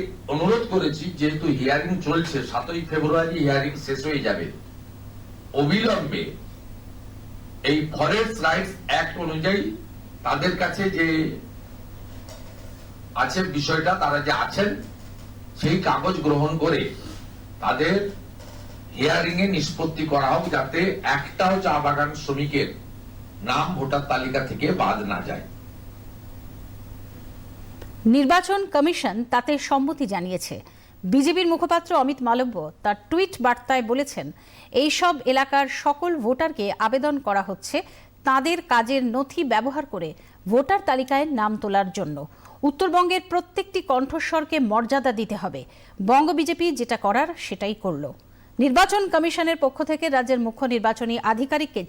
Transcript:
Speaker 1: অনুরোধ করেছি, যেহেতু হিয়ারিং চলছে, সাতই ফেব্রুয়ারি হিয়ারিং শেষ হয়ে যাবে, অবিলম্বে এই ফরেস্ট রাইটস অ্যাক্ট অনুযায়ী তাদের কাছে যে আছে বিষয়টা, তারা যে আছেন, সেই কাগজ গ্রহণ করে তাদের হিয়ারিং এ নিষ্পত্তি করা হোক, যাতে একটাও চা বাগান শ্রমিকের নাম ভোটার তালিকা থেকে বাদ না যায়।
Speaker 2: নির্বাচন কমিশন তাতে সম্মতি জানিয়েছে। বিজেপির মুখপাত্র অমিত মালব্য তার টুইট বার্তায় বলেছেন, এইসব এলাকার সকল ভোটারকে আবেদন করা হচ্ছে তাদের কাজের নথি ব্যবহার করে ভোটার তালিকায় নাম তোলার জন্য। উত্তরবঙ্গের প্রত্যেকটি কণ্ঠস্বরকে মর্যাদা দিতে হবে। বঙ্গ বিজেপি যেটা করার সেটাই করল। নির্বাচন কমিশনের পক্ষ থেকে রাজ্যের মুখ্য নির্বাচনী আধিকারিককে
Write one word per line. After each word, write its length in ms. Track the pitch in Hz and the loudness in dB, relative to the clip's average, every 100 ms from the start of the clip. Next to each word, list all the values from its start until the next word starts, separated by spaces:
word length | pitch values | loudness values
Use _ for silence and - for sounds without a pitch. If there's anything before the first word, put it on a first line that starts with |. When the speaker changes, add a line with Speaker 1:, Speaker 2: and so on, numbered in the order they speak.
| 185 - - | -2 -8 -4
Speaker 1:
অনুরোধ 300 | 151 185 233 147 | 0 4 2 2
করেছি, 300 | 185 147 - - - | 0 0 -2 -6 0
যেহেতু 260 | 151 156 160 120 | 0 0 0 2
হিয়ারিং 340 | 127 147 175 180 147 | 2 2 0 -2 0
চলছে, 320 | 165 165 139 123 | 0 0 -4 -4
সাতই 320 | 143 - 170 165 | -4 -4 -6 -2
ফেব্রুয়ারি 460 | 156 151 165 165 170 | 0 2 2 2 2
হিয়ারিং 280 | 143 139 143 - - | 2 2 0 -4 -6
শেষ 140 | 135 151 | -4 -2
হয়ে 160 | 139 113 | -2 0
যাবে, 200 | 87 - - - - - - - - - - - 135 | -2 -4 -10 -16 -16 -16 -16 -16 -16 -16 -16 -6 0
অবিলম্বে 600 | 147 202 233 185 147 - - - - - - - - - - - - - - - 131 | 2 4 2 0 -2 -4 -6 -10 -14 -16 -16 -16 -16 -16 -16 -16 -16 -16 -14 -4 2
এই 80 | 151 151 | 2 2
ফরেস্ট 420 | 147 151 214 214 - 160 | 0 2 2 0 0 2
রাইটস 260 | 180 - - - | 2 -2 -6 -2
অ্যাক্ট 240 | 151 165 180 | 0 0 -2
অনুযায়ী 380 | 160 156 180 202 - - - - - - - | -4 0 2 2 0 -6 -12 -16 -16 -6 -2
তাদের 260 | 143 180 175 | 0 0 0
কাছে 220 | 170 185 190 165 | -2 0 0 2
যে 100 | 165 160 - - - - - - - - - - - - - - - - - - - 123 | 2 2 0 -4 -12 -16 -16 -16 -16 -14 -14 -14 -14 -16 -16 -16 -16 -16 -16 -16 -8 -2
আছে 180 | 131 185 180 143 | 0 0 -2 -2
বিষয়টা, 360 | 151 160 165 190 | 0 0 2 2
তারা 160 | 143 - 143 | 2 0 0
যে 60 | 127 | 0
আছেন, 260 | - - 202 - - - - - - - - - | 0 0 0 -2 -10 -14 -16 -16 -16 -16 -16 -2
সেই 160 | 147 185 165 | 0 2 2
কাগজ 260 | - 180 170 147 | 0 0 0 2
গ্রহণ 260 | 143 151 160 | 2 2 2
করে 180 | 160 143 - - - - - - - - | 2 0 -2 -8 -12 -14 -14 -16 -16 -6
তাদের 320 | - 147 160 196 202 - - - - - - - - - | -2 0 2 2 0 -8 -14 -16 -16 -14 -14 -16 -12 0
হিয়ারিং 400 | 147 170 165 175 | 2 2 0 2
এ 20 | 196 156 | 2 2
নিষ্পত্তি 480 | - - 160 - 147 | -2 -2 -4 -2 0
করা 160 | 143 143 | 2 4
হোক, 100 | 165 180 | 2 2
যাতে 260 | 139 135 165 190 - 123 147 | -2 0 0 0 0 0 -2
একটাও 380 | - - 190 190 | -2 0 2 4
চা 100 | 196 147 | 2 2
বাগান 260 | 143 143 147 151 | 2 2 0 -2
শ্রমিকের 460 | - 139 143 143 - - - - - - - - 104 | -4 -2 0 0 -2 -6 -14 -16 -14 -14 -14 -10 -2
নাম 180 | 139 175 139 | 0 0 -2
ভোটার 260 | 139 143 139 | 0 0 0
তালিকা 300 | 127 131 131 - | -2 0 -2 -2
থেকে 180 | - 151 185 | -2 0 2
বাদ 180 | - 104 101 | 2 0 -2
না 60 | 95 - | -4 -4
যায়। 160 | - - - - - - - - - - - - - - - - - - - - - - - - - - - 226 | -8 -10 -16 -16 -16 -16 -16 -16 -16 -16 -16 -16 -16 -16 -14 -14 -14 -14 -16 -16 -16 -16 -16 -16 -14 -14 0 4
Speaker 2:
নির্বাচন 460 | 269 277 349 359 403 392 | 6 6 6 4 0 2
কমিশন 420 | 294 311 339 226 208 240 | 4 4 2 -2 -2 0
তাতে 200 | 247 269 285 - | 0 2 0 2
সম্মতি 360 | 277 277 302 226 | 2 2 -2 -2
জানিয়েছে। 420 | 190 180 180 - - - - - - 185 | -2 -2 -4 -6 -10 -14 -20 -20 -8 2
বিজেপির 380 | 262 285 339 349 | 4 6 4 4
মুখপাত্র 380 | 330 339 339 339 320 | 4 2 2 2 2
অমিত 160 | 262 285 240 | 2 0 2
মালব্য 280 | 247 254 185 151 - | 2 2 -2 -8 -4
তার 120 | 208 208 - | -2 -2 0
টুইট 260 | 330 381 - | 0 0 2
বার্তায় 400 | 247 233 - 262 226 | 2 2 2 0 2
বলেছেন, 360 | 254 277 - 139 - - - - 240 | 0 0 -4 -8 -10 -20 -20 -2 2
এইসব 320 | 294 - 349 294 247 | 4 4 4 4 2
এলাকার 340 | 262 269 277 269 - | 2 4 2 2 0
সকল 280 | 285 285 349 320 | 0 2 0 0
ভোটারকে 420 | 220 262 320 302 202 - 220 | 0 2 0 0 -2 0 2
আবেদন 280 | 262 294 277 208 | 2 2 0 0
করা 160 | 196 190 | 0 0
হচ্ছে 280 | 185 - 302 - - - - 269 | -6 -4 -4 -4 -12 -20 -4 2
তাদের 300 | 262 285 339 - | 4 4 0 2
কাজের 300 | 240 233 269 247 | 2 4 2 2
নথি 280 | 247 269 349 277 | 0 -2 -2 2
ব্যবহার 320 | 220 247 277 - | 2 0 -4 -6
করে 160 | 185 165 - - - 185 | -6 -8 -10 -20 -10 2
ভোটার 300 | 240 285 392 349 | 2 4 2 2
তালিকায় 380 | 262 262 277 311 247 | 0 2 0 2 2
নাম 140 | 214 214 | 0 0
তোলার 260 | 208 196 190 202 | 2 2 2 -2
জন্য। 180 | 156 143 147 - - - 285 | -4 -6 -10 -16 -20 -2 0
উত্তরবঙ্গের 540 | 285 381 359 359 370 370 | 2 4 4 4 2 0
প্রত্যেকটি 480 | 349 349 - 381 370 - | -2 -2 -6 -2 -2 0
কণ্ঠস্বরকে 680 | 254 269 311 - 320 311 311 226 | 0 2 -2 0 0 0 0 2
মর্যাদা 420 | 220 233 277 262 208 | 2 2 2 2 0
দিতে 160 | 220 208 | -4 -4
হবে। 180 | 185 131 - - - - 196 | -6 -8 -14 -20 -16 -4 4
বঙ্গ 200 | 262 311 320 | 6 6 2
বিজেপি 280 | 320 339 339 247 | 0 2 0 0
যেটা 160 | 240 226 196 | -2 0 2
করার 220 | 226 320 330 - | 2 2 -2 -8
সেটাই 300 | 190 208 214 190 | -4 -4 -2 -4
করল। 200 | 143 147 - - - - - | -4 -6 -10 -20 -20 -8 2
নির্বাচন 440 | 269 269 381 403 381 | 4 6 6 4 2
কমিশনের 440 | 320 330 349 330 320 | 2 2 2 2 4
পক্ষ 140 | 269 - 302 | 2 0 -2
থেকে 160 | 311 330 | 0 2
রাজ্যের 320 | 262 240 247 226 | 2 2 2 0
মুখ্য 180 | 226 262 | 0 0
নির্বাচনী 420 | 240 220 220 233 233 214 | 2 2 0 -2 0 2
আধিকারিককে 480 | 226 277 302 302 202 | 0 2 0 0 -4